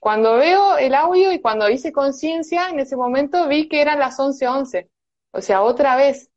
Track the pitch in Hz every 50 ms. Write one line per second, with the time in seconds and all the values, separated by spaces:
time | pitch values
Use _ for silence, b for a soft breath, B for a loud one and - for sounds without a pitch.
0 | - 214 214 214 220 220 226 240 277 330 359 392 403 403 370 - - 269 262 277
1 | 311 339 359 370 381 392 370 320 - 233 220 220 214 208 226 262 - 320 302 -
2 | 277 277 269 269 - 311 330 330 330 320 339 339 359 370 359 294 269 269 277 247
3 | 247 247 247 269 285 285 285 359 349 294 285 302 311 311 311 302 294 294 302 294
4 | 277 254 247 - 269 277 269 277 269 247 254 269 277 254 - 180 180 _ _ _
5 | _ _ _ _ _ _ _ - - - 202 190 196 226 247 240 285 277 254 254
6 | 277 277 269 269 - _ _